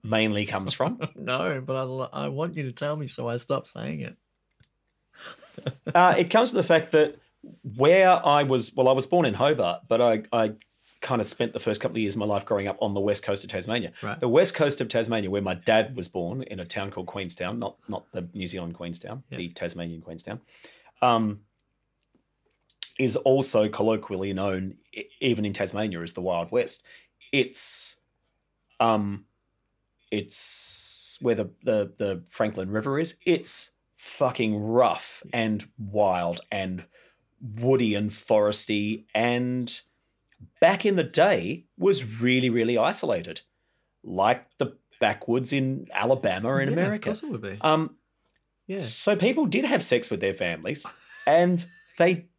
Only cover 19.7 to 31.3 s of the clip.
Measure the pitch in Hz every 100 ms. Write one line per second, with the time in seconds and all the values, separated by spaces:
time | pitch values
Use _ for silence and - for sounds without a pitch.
19.7 | 87 85 82 82 85 - 107 _ _ -
20.7 | _ _ _ 127 117 110 104 _ _ _
21.7 | _ _ _ _ _ _ _ _ _ _
22.7 | _ - - 131 107 135 131 131 113 107
23.7 | - 110 110 - 95 98 95 98 95 95
24.7 | - _ 110 - _ 135 110 104 98 98
25.7 | 92 107 85 85 - 92 87 85 120 117
26.7 | - _ - _ _ - 139 123 - -
27.7 | - - - _ _ _ _ _ _ _
28.7 | _ 113 110 101 98 _ _ _ _ _
29.7 | _ _ _ _ - 196 - - - -
30.7 | - - - - - 127